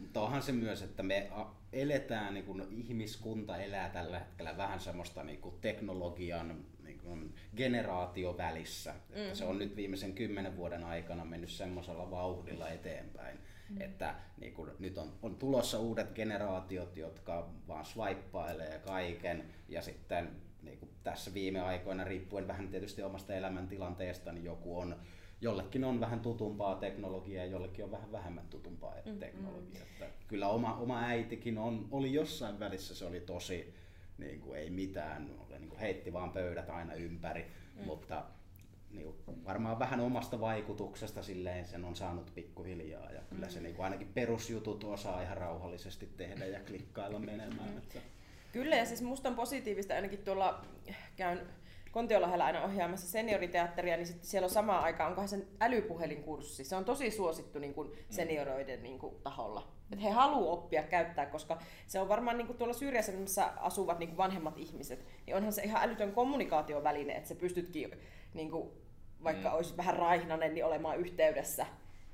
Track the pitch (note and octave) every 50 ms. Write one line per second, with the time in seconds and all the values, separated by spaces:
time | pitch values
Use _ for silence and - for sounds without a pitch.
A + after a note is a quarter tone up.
0 | - - - A2 G#2+ A2 C3 C#3 C3 - C3+ A#2+ A2+ A2 G2+ F2+ F#2+ F2+ - -
1 | F#2 G2 G2 G2+ G2 - G2 G#2 G#2+ - - - - - - C3 C#3 D3 D3 C3+
2 | - - A#2+ A2 G#2 G2 G2 G2 F#2 G2 G2 F#2+ F#2+ F#2+ G2+ A2+ B2 A#2+ B2 A2+
3 | A2 G#2 - - - A2 A2 G#2+ G#2 F#2+ F#2 E2+ G2 G2+ G2+ G2 F#2 F2 F2+ F2+
4 | F2 D#2+ F2+ F2+ - - - - F2 D#2+ D#2 F#2 G2 G2 G2+ F2 - F#2 E2+ E2+
5 | F2 - - - C#2+ D2+ D2 C#2+ - F2 F2 - - A2+ G2+ - - G2 F#2 F#2
6 | F2 F2 F2 F2+ F2+ E2+ E2+ E2 E2 E2 E2 D2+ C#2 - - - - D2+ C#2+ -
7 | - F2 F2 E2 - - - - - - - G#2+ C3 B2+ A#2+ A#2+ G#2+ G2 F#2 F2
8 | F2+ F2+ F#2 G2 F2+ F2+ E2+ - F2 E2 D#2+ E2 D#2+ - - - - D#2 - -
9 | - - - G3 G#3+ G3 - - G2 F2+ F#2+ G2+ G#2 G2+ - G#2+ G2+ G2 F#2+ F#2+
10 | G2+ G2 F#2 - A#2 G#2 G2+ G2 G2 F#2+ E2+ E2+ F2 E2+ F2 E2+ E2+ E2+ E2+ E2+
11 | E2 E2+ F2 E2+ E2 E2 E2 E2+ E2+ E2 - - G2+ F#2 F2+ F2+ F2 F#2 E2+ D#2+
12 | F2+ F2+ F#2 F2 F2+ F#2 F2+ D#2 E2+ - - E2+ D#2+ D#2+ E2 E2+ - F#2 D#2 C#2
13 | - - - - - B1+ B1+ - - - - - - - G#3 G3 - - F#3+ -
14 | - D#2 - - - - - - - - - - D#2 D2 - - F#2 F#2 F#2+ F#2+
15 | D#2 D#2 - - - A2+ F2+ - - C3+ C#3 B2 A#2 - - A2 A2+ A2+ A2+ A2+
16 | G#2 G2+ - A2 A2 A2 G#2+ G2 G#2 G2+ F#2+ F#2 F2+ F2+ F#2+ F2+ F2 F2 F2+ D#2
17 | D#2 E2 D#2+ - - - E2+ E2+ E2+ F2 E2 D2 - - E2 D#2 D#2 - - A2+
18 | A2 G2 F#2+ F#2+ - - - F#2+ E2 E2 E2+ D#2+ D#2+ D#2 D#2 D#2 - G2 F#2+ F#2
19 | F2+ F2 E2+ E2+ - F2+ E2+ E2 - - - - - - - E2+ - - - -
20 | - - F#2+ F2 E2+ D#2 - - - - - - - D2+ C2+ - - - - -
21 | - - E2 - - G2+ F#2 G2+ F#2+ F#2+ F#2+ F#2+ F2+ F#2 F#2 F2+ F#2+ G2 F#2+ F#2+
22 | F#2 F#2+ G2 F#2 F2+ - G2+ G2 F#2+ F#2 F#2 F#2 G2+ F#2 G2 F#2 G2 G#2 - -
23 | G2+ G2 G2 F#2 F#2+ - G2+ F#2+ F#2+ F#2+ F#2 F#2 F#2 F#2 G2+ G2 F#2 F2+ F2+ F2+
24 | F#2+ F2+ F2 - - F2+ E2+ F2 E2 E2+ E2 E2 - F2 E2+ F2 F2+ F2 E2+ -
25 | - - - - - - - - - A2+ G#2 F#2+ F2+ - - C3 C3 C3 B2 A#2
26 | A2+ G#2 A#2 A2+ A2 A#2+ A2+ A2 A2 G#2 G#2+ G2+ G#2 G2 F#2+ F#2+ - G2 F#2 G#2+
27 | G2+ F#2+ F#2+ F#2+ F2 F#2+ G2 F#2 F2+ F#2 F#2+ F2+ F2+ F2+ F2+ G#2+ G#2 F#2+ G#2 G2+
28 | G#2+ A2 A2 G#2 F#2 F2 F2 E2+ E2+ - - - - - - - - - - -
29 | - - G#3+ G3 - - - F#3+ G3 G3 F3+ F3+ F3+ F#3 - - - - - -
30 | - - - - - - A2 G2 G2 G2 G#2+ A#2 A#2+ A2+ A2 A#2 A#2+ A#2+ B2+ A#2
31 | A#2+ A#2+ A#2+ A#2 A2+ A2+ A#2 A2+ A2+ A#2 A2+ G#2+ A2 A#2 A2+ A2 G2+ G#2 B2 C#3
32 | C3+ C3 C3 D3 D#3 D#3 - - A#2+ G#2+ G#2 G2+ G#2 G2+ F#2+ F#2 - - F2 -
33 | G2 F2 F2 F2+ F2 F#2 F2+ F2 - - F#2+ E2+ D#2+ - - - - - - -
34 | - - - - - C#2+ C2 D2+ - C2+ B1+ D2+ D2+ E2 F2+ F#2 F#2+ F#2 - F2
35 | D#2 D#2 D2+ D2+ D2 C2+ C2 C2 - - C#2+ C2+ D2+ D#2 D#2 - G#2 G#2+ F#2 -
36 | - F#2 E2+ F2+ F2+ F2 E2+ F#2+ F2+ F2 E2+ E2+ - - D#2+ E2+ E2+ E2 D#2 D#2+
37 | E2+ E2+ E2+ E2+ E2+ E2 E2 E2 E2 - - - - - - - G3+ E2 D#2 D#2+
38 | - - - D2+ - - - - - - - - - - - - - - G#2 G2+
39 | D2+ D#2+ D#2+ - - - - - - F#2+ F#2+ G#2+ A2+ A2+ A2+ A2+ B2+ B2 C3 B2
40 | A#2+ B2 B2+ A#2 A2 - - A2+ G#2+ A2+ A2+ A2 G#2+ - G2+ F#2+ G2+ F#2 - -
41 | A2 G#2 - - F#2 G2+ F#2+ F2+ F2+ F2+ F2+ F2+ F2 F2 F2+ F2 F2+ F2 F2 F2+
42 | F#2+ F2+ E2+ F2 E2+ F2 - F2 E2+ - - - F2 F#2 F#2 E2+ D#2+ D#2 D2+ -
43 | - - C#2+ C#2 - - F#2+ F#2+ - - F2 - E2+ E2+ E2+ - F#2 F#2+ G2 G2
44 | - - - C3 A#2+ A#2 A#2 A2+ A2 - A#2 G#2+ - A2 G2+ G#2 G#2+ G#2 G2+ G2+
45 | - G#2 F#2 F2+ F2+ F2+ F#2+ F2 F2 F2 E2 E2 F2 F2+ F2 E2+ - G2 F2 -
46 | - F#2 - - F#2 F2 G2 - G2 F#2+ G2 G2 G2 G2 G2 F#2 - - - A2+
47 | G2 G2+ G#2 G#2 A2 G#2 G#2+ G#2+ A2 G#2+ A2+ A2 - G#3 G3+ - - - - -
48 | - - - - - - - - - - - A3+ C4 D4+ D#4+ B3 A#3 A3+ A#3 A3
49 | A#3+ B3 C4 C4+ - C4+ B3 A#3 A#3 - C#4 C4 - G#3+ G3+ F#3+ G3+ F#3+ D3 D3+
50 | G3 G3 G#3 G3 - - F#3+ F#3+ F#3+ F3+ - - - - - - - - G3 -
51 | - - - - F#3 F3 F3 F3+ F3+ - - - - - - - - - - A3+
52 | A#3 - A3 G3 F3+ F3 F3+ E3+ D3+ C#3 E3 - C#3+ F#3+ G3 G3+ F3 F3 F3+ F#3+
53 | - - - A3 A#3 A3+ G#3 F#3+ F3 F3 F3 F3 E3+ E3+ E3+ - F3 F3 E3 E3+
54 | F3 E3+ - - - - - G3 F#3 F3+ - G#3+ G#3 A3 G3 E3+ D3+ E3 D#3+ -
55 | E3 D#3 F3+ F3+ G3+ G3 G#3 G3 F#3 - - - A3+ A#3+ B3+ A3 G3 - E3+ E3
56 | E3+ D3 D3+ - - D#3 D3+ C#3+ - - - - C3+ - F#3+ F#3 F#3+ G#3+ B3 -
57 | C#4+ A3+ G#3 - F#3+ E3+ D#3+ - D3+ - - D3 C#3+ C#3+ D3 - D3 - - -
58 | - - G#3+ F#3+ E3+ E3 D#3 D3 C#3+ C#3 C3 C3+ C#3 C#3 B2+ A#2 A2+ B2 C3+ -
59 | D3+ C#3+ - - - C3+ C3+ - A#2 G#2 G#2+ - - - - - - - G#3 G3
60 | G#3 G#3 G#3 A#3 C4 D4 D4+ C4+ G3 D#3 E3+ E3 - - - D3+ D#3 - F3+ F3
61 | E3+ E3+ - - C#3+ C#3+ - D#3 - - E3+ E3 - - - - - - - F#3+
62 | F#3+ F#3 G#3 G#3+ A#3+ A#3+ A#3 A#3+ A#3 A3+ B3 - A#3+ A#3 A#3+ A#3+ C#4 C#4 C4 A#3
63 | G#3 - F#3 F#3+ G3 F#3+ - G3+ F3 - - - - F3+ F#3 - F#3+ E3+ E3+ E3+
64 | E3+ E3 - - F#3+ F#3+ G3 F#3 D#3+ D#3 D#3 - D3 - - - - - B2 -
65 | - - - - - - - F#3+ G#3 G#3+ G3+ G#3 - G#3 A3 - - A#3+ A3 G3+
66 | G#3 G3+ G3 A#3+ B3 C4 C#4+ C4+ G3 C#3+ E3 D3+ D3+ - D3+ D3 C#3+ D3+ D3 D3
67 | C#3+ - - - - - E3 - F3+ F3+ F3 F3 E3+ - - D#3 B2+ - - -
68 | - - - - - - - D#3 D#3+ D#3+ E3 E3 - - - - - - - -
69 | - - - - - E3 D#3 F#3+ F#3+ E3 - D#3+ E3+ E3+ - - E3+ F3+ E3 -
70 | E3+ E3+ F3+ E3+ E3+ E3 D#3+ D#3+ E3 D#3 D#3 E3 D3+ D#3+ D#3+ D3+ E3 D#3+ D3 -
71 | F3 F3 E3+ - D#3+ D#3 D3+ C#3 C#3+ - - - B2+ - - - - - - -
72 | - -